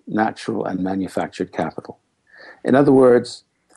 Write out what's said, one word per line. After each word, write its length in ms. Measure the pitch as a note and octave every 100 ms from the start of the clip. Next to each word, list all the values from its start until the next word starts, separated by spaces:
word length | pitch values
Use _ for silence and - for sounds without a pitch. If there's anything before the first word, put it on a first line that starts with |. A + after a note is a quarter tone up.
| -
natural 580 | A2 A2 G#2+ - A2
and 160 | A2+ F#2
manufactured 720 | F#2 G2 F2+ - E2+ - F#2
capital. 460 | - E2 - - - _ _ _ - - -
In 100 | -
other 180 | B2+ C#3+
words, 520 | C3+ B2+ B2 A#2+ - _ _ _